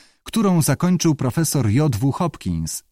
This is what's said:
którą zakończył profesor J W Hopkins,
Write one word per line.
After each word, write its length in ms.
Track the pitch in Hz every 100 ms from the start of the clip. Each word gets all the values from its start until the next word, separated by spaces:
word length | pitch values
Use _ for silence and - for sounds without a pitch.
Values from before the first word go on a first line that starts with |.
| _ _
którą 380 | - 226 208 175
zakończył 540 | 151 135 180 180 170 147
profesor 540 | 131 - 160 147 110
J 260 | 120 156 101
W 160 | 135
Hopkins, 720 | - 175 - 92 82 80 - -